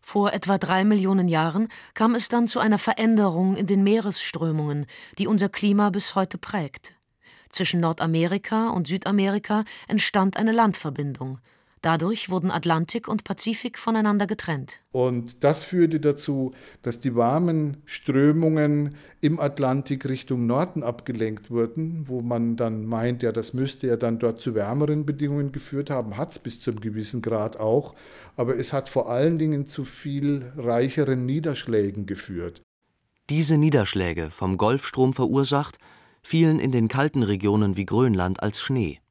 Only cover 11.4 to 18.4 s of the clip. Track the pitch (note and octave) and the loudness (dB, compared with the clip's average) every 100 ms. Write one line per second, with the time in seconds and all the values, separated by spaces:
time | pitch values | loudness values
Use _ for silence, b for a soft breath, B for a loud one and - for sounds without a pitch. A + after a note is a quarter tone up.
11.4 | b b b b E3 D#3+ E3+ A3 - F#3 | b b b b 0 0 0 -2 -2 -2
12.4 | F3 E3 E3+ D#3+ E3 A#3 - G#3+ - G3 | 0 -2 2 2 2 -4 -4 -6 -4 -4
13.4 | A3+ G#3+ B3 - - A3 G#3+ G#3 G3 - | -2 -4 -6 -6 -2 2 2 2 0 -4
14.4 | - D3 C3+ - _ C3 B2+ B2 A#2 - | -4 -4 -6 -16 _ 0 0 0 -6 0
15.4 | C#3+ D3 - F#3 E3 D#3 D3 C#3+ - C#3 | 2 2 0 2 4 4 0 0 -2 -2
16.4 | C3 B B B B2 A#2 C3+ A#2+ A#2 D3 | -2 B B B -8 -4 -2 2 2 2
17.4 | F3 D#3+ D3+ D3 - - - C3+ D3 D#3 | 2 0 -2 -6 -12 -8 0 4 6 6